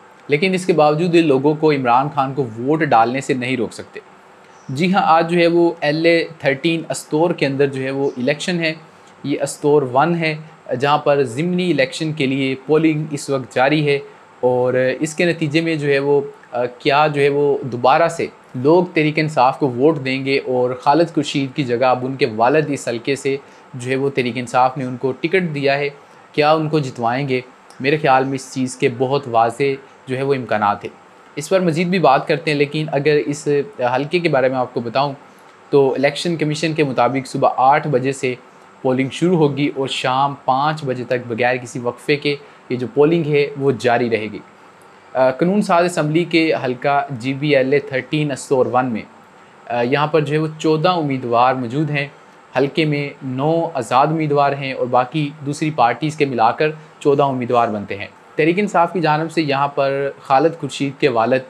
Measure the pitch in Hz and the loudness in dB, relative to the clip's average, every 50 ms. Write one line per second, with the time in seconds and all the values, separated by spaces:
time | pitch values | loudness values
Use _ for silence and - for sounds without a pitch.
0 | - - - - - - 143 147 180 190 185 180 180 - 175 151 151 151 151 156 | -20 -20 -20 -20 -4 -2 0 0 2 0 0 0 0 0 2 4 4 4 4 2
1 | 175 185 165 175 165 156 135 131 131 147 156 151 160 156 147 135 131 120 117 127 | 0 2 4 4 4 4 2 2 2 2 0 2 2 2 2 2 2 2 2 2
2 | 139 147 147 147 135 135 135 131 139 120 110 113 120 135 156 156 160 147 127 113 | 2 0 -2 -2 -2 -2 -2 -4 -6 -6 -6 -6 -2 -2 0 0 2 2 4 4
3 | 113 117 123 135 139 - 143 127 123 123 131 120 110 90 - - 98 - - - | 4 2 0 -2 -2 -2 -2 -2 -2 -2 -2 -2 -2 -4 -6 -10 -16 -16 -18 -20
4 | - - - - - - - - - - - - - - 135 131 175 180 190 202 | -20 -20 -20 -20 -20 -20 -20 -20 -20 -20 -20 -20 -12 -8 -4 -2 0 2 2 2
5 | - - 160 165 170 165 175 175 170 170 170 170 170 170 165 - 151 147 147 160 | 4 4 4 4 4 2 2 2 4 4 4 4 4 2 2 0 -2 -2 0 2
6 | 165 170 170 170 160 - 156 - - 139 135 131 - 170 165 165 160 - 170 - | 2 2 4 2 0 -2 -8 -4 -2 -2 -2 0 0 -2 -2 -2 -4 -6 -8 -8
7 | - - - 151 165 180 170 - 156 139 139 135 143 139 131 135 131 135 139 139 | -6 -4 -2 0 0 0 0 0 -2 -2 0 0 0 0 0 -4 -6 -4 -4 -2
8 | 139 135 127 127 120 135 151 151 - - 180 175 165 160 156 160 - - - - | -2 -2 -2 -2 -2 -2 -2 -2 -4 -4 -4 -2 -2 -4 -4 -6 -12 -20 -20 -20
9 | - - - - - 139 143 - - 143 - - - 147 147 151 139 127 120 131 | -20 -20 -20 -12 -6 -4 -4 -2 -4 -4 -6 -2 0 2 4 4 2 2 2 2
10 | 147 165 175 170 165 156 156 156 156 - - - - - - 123 135 143 147 151 | 2 2 2 0 -2 -4 -4 -6 -10 -16 -20 -20 -10 -8 -4 -2 0 2 2 2
11 | 147 151 147 143 139 123 110 131 160 180 180 180 180 180 156 139 131 127 - - | 2 2 2 2 0 0 -2 -4 -4 -2 -2 -2 0 0 0 0 0 0 -2 -4
12 | 160 156 151 156 139 131 135 139 135 135 135 131 - - 151 156 160 160 156 151 | -6 -6 -4 -2 -2 -2 0 -2 -2 -2 -4 -6 -2 0 2 2 4 2 0 0
13 | 151 156 143 139 - - 139 135 127 - - 127 127 143 151 156 147 147 143 139 | -4 -6 -8 -8 -6 -4 -4 -4 -4 -4 0 2 2 2 2 2 2 0 0 -2
14 | 139 - - - - - - - - 123 127 127 123 127 127 127 127 127 131 - | -4 -8 -16 -20 -20 -20 -8 -2 0 0 2 2 0 0 0 0 0 0 -2 -2
15 | - 156 - - 180 170 160 165 160 151 135 165 165 165 165 156 143 147 139 139 | -4 -6 -2 0 0 0 0 0 -2 -2 0 0 0 0 -2 -2 0 0 0 0
16 | 139 143 143 143 139 143 - - - - - 120 123 123 - - - 147 139 143 | 2 2 2 2 0 -2 -8 -16 -18 -10 -6 -4 -4 -4 -6 -4 -2 0 2 4
17 | 151 156 147 143 139 143 143 143 147 143 139 - - 131 117 120 123 127 139 156 | 2 2 2 2 2 2 2 2 2 2 0 0 -2 -4 -4 0 4 4 4 4
18 | 170 165 160 - 117 - - - - - - 131 123 143 165 180 175 180 - 170 | 4 2 0 -2 -6 -6 -8 -12 -20 -12 -8 -2 2 4 4 4 4 2 0 0
19 | 151 151 147 160 156 151 156 143 127 131 131 - 156 135 123 120 135 156 165 147 | 0 0 0 0 -2 0 2 2 2 2 2 2 -2 -2 0 2 4 2 2 2
20 | 131 135 131 135 135 135 135 139 - - 127 127 123 123 127 127 - 147 143 156 | -2 -4 -4 -4 -2 -2 -2 -2 0 -2 0 0 0 0 -2 -2 0 2 4 4
21 | 175 160 160 160 139 - - 147 139 135 127 - 147 120 120 117 131 127 123 127 | 2 2 0 -2 -2 -2 -2 -2 -2 -2 -4 -4 -2 -2 0 2 2 2 2 0
22 | 123 127 135 127 139 127 107 107 113 123 147 156 151 151 143 127 - - 120 117 | -2 -4 -2 -2 -2 -2 0 0 2 2 4 2 2 0 -4 -6 -6 -6 -6 -4
23 | - - 139 127 - 139 135 139 - - - - - - - 131 120 127 131 135 | -4 -4 -4 -2 -2 -4 -4 -4 -6 -12 -20 -20 -20 -18 -16 -10 -6 -4 -2 -2
24 | 139 139 139 - 127 123 113 127 123 117 - 127 127 127 - 151 131 127 127 120 | -2 -2 -2 -2 -2 -2 -4 -6 -6 -2 0 2 2 2 2 -2 -6 -6 -6 -4
25 | - 131 127 131 - 165 180 190 185 165 147 143 139 135 139 143 147 143 147 - | -4 -4 -4 -4 -4 -2 0 0 0 -2 -4 -2 0 0 0 0 -2 -6 -8 -12
26 | - - - - - - - 151 147 151 156 160 160 151 156 156 139 131 120 - | -18 -20 -20 -20 -20 -6 -2 0 2 4 4 2 2 0 -2 -2 -2 -4 -6 -4
27 | 117 117 120 131 143 135 127 127 123 - - - - - - - 127 135 156 151 | -2 -2 -2 -2 -2 -2 -2 -4 -4 -8 -14 -20 -20 -20 -14 -4 0 0 0 2
28 | 151 143 131 131 135 135 135 131 - - - 135 127 123 - - 143 135 117 117 | 4 4 4 4 4 0 -2 -6 -8 -8 -6 -4 -4 -4 -2 -2 -2 -2 0 0
29 | 131 127 139 143 143 127 113 113 117 120 113 - 143 139 135 135 - - - - | -2 0 0 -2 -2 -2 0 2 2 2 0 0 -2 -2 -2 -4 -8 -16 -20 -20
30 | - - 127 127 135 139 139 131 123 104 113 107 107 101 104 104 - - - - | -10 -8 -6 -4 -2 -2 -2 -2 -2 -2 -2 0 2 0 0 -2 -6 -12 -16 -18
31 | - - - - - - - 147 143 - 190 190 185 175 151 160 185 175 180 190 | -20 -20 -20 -20 -20 -14 -12 -12 -4 0 0 2 2 2 0 0 0 0 0 2
32 | 151 143 131 143 147 - 165 147 160 160 151 143 147 139 - 156 156 156 147 143 | 4 4 4 4 2 0 -2 -2 -2 -2 0 0 0 0 -2 -4 -6 -4 -4 -2
33 | 143 151 151 147 - 143 143 - - 151 143 143 135 139 - - 127 120 127 131 | 2 2 2 2 2 -2 -4 -4 -2 0 0 0 0 -2 -4 -4 -2 0 0 -2
34 | 143 147 170 180 170 170 147 131 131 131 131 131 123 120 - 131 120 117 110 135 | -2 -2 -2 -2 0 2 2 2 2 2 0 -2 -4 -4 -4 -6 -6 -4 -2 -2
35 | 139 143 135 131 - - - - - - - - - - - 143 139 135 117 131 | -2 -2 -4 -8 -14 -20 -20 -20 -20 -20 -20 -20 -6 0 2 4 4 4 2 2
36 | 131 143 147 - - 175 170 156 151 151 151 151 - 165 156 156 151 135 123 123 | 0 0 0 -2 -4 -4 -2 -2 -2 -4 -2 -2 -2 -2 0 0 0 0 2 2
37 | 120 123 131 135 131 - - 143 135 - - - 123 131 143 156 156 156 139 123 | 0 2 0 -2 -4 -4 -2 0 0 2 2 2 4 4 4 2 2 0 -2 0
38 | 123 135 135 135 - 127 127 120 - - - - - - - - - 131 131 127 | 0 -2 -4 -4 -4 -4 -6 -6 -10 -20 -20 -20 -20 -20 -18 -6 -2 0 0 0
39 | 135 131 - - 160 175 185 160 156 139 123 127 147 143 - 135 135 131 - - | -2 -2 -2 -2 0 2 4 4 2 2 2 0 -2 -2 -2 -4 -4 -4 -4 -4
40 | - 135 127 131 139 143 139 - - - 127 131 143 151 156 156 151 127 127 127 | -2 -2 0 0 0 -2 -2 -4 -2 -2 0 0 0 -2 -2 -4 -4 -6 -6 -6
41 | 120 117 127 123 113 123 120 107 120 123 127 131 127 117 - 127 120 120 120 - | -4 -4 -4 -4 -4 -4 -4 -2 0 0 0 -2 -4 -8 -10 -6 -6 -6 -6 -4
42 | - - 151 139 143 147 143 143 - - - - - - 127 120 127 110 110 139 | -2 -2 -2 0 0 -2 -4 -4 -8 -16 -20 -20 -10 -8 -6 -6 -6 -2 2 4
43 | 147 151 165 170 160 143 151 143 147 143 - 143 135 139 131 110 - 123 117 120 | 4 4 4 2 0 0 2 0 0 0 -2 -2 0 0 0 0 0 0 2 2
44 | 123 117 113 104 107 107 104 92 - - - - - - - - - - - - | 2 0 -2 -2 -4 -6 -10 -12 -16 -18 -20 -20 -20 -20 -20 -20 -20 -20 -20 -20
45 | - - - 127 131 127 131 - 170 175 196 208 185 185 185 170 180 180 175 - | -20 -8 -2 2 2 2 2 2 0 0 2 0 2 2 2 2 2 2 0 0
46 | 151 151 151 170 175 156 175 165 160 160 - 147 127 127 127 123 - 143 139 143 | -2 0 0 0 0 2 2 2 2 2 0 0 -2 -4 -4 -2 -2 0 0 0
47 | 139 - 143 117 113 131 139 135 147 151 143 135 131 131 143 143 139 - 135 131 | 0 -2 -6 -6 -6 -6 -4 -2 0 2 4 4 4 4 2 0 0 -2 -4 -6
48 | 127 - - 156 151 147 135 123 - - 143 131 123 113 113 123 131 131 117 104 | -4 -4 -2 -2 -2 -2 -4 -6 -4 0 0 2 2 2 2 0 0 0 -2 -6
49 | - - - - - - - - - - - - - - 117 120 123 123 135 143 | -8 -10 -16 -20 -20 -20 -20 -20 -20 -20 -20 -20 -10 -6 -4 -2 0 0 2 0
50 | 147 147 156 160 147 143 151 156 160 156 156 - - 160 156 156 156 185 185 175 | 0 2 2 0 0 0 0 -2 -2 -4 -6 -2 0 0 2 2 2 0 0 0
51 | 156 143 135 131 127 120 117 117 123 127 131 131 127 113 120 147 160 143 147 143 | -2 -2 -4 -4 -2 0 2 4 4 4 2 0 -4 -4 -4 -4 -2 -2 -2 -4
52 | 143 139 - - - - - - - _ - 131 139 139 139 - 160 151 147 143 | -4 -6 -8 -16 -20 -20 -20 -20 -20 _ -2 -2 -2 0 0 0 0 0 0 -2
53 | 143 143 - - 147 135 127 131 139 156 165 165 165 - - 139 117 - 123 123 | -4 -6 -10 -12 -10 -8 -4 -2 0 0 0 0 -2 -2 -4 -6 -4 0 2 2
54 | 143 151 160 165 156 151 143 143 143 139 139 139 139 135 131 - 127 123 123 123 | 4 4 2 0 0 0 2 2 2 2 0 -2 -4 -6 -4 -4 -2 0 2 0
55 | 131 135 - 156 151 143 151 - 143 139 147 - 160 156 151 151 120 120 123 - | 0 0 -2 -4 -4 -4 -6 -8 -8 -8 -6 -4 -4 -4 0 0 0 0 0 0
56 | 160 151 151 - 147 139 131 117 110 117 117 - 156 156 156 156 - - - - | -4 -6 -2 -2 -2 -2 0 0 0 0 2 0 -2 -2 -2 -6 -12 -20 -20 -2
57 | - 147 139 139 143 139 135 127 123 120 127 120 120 113 107 107 101 92 104 98 | 0 2 2 4 2 2 0 -2 -2 0 2 2 2 2 0 -4 -6 -8 -10 -10
58 | 101 - - - - - - - 156 160 175 190 208 190 - 175 170 170 - 190 | -10 -12 -16 -20 -20 -8 -4 0 2 2 2 2 0 0 2 0 0 0 0 -2
59 | 156 156 151 151 160 165 156 175 160 147 165 131 139 139 - - 139 135 139 139 | 0 0 0 0 -2 -2 -2 -2 0 0 0 0 0 0 0 0 -2 0 0 -2
60 | 139 139 - - - - 139 135 147 165 156 160 - 135 - - 143 139 139 - | -4 -4 -6 -8 -2 0 2 4 4 2 2 -2 -6 -10 -6 -4 -4 -4 -2 0
61 | - 143 120 113 113 120 127 131 127 - | 0 0 2 2 2 2 0 0 -2 -6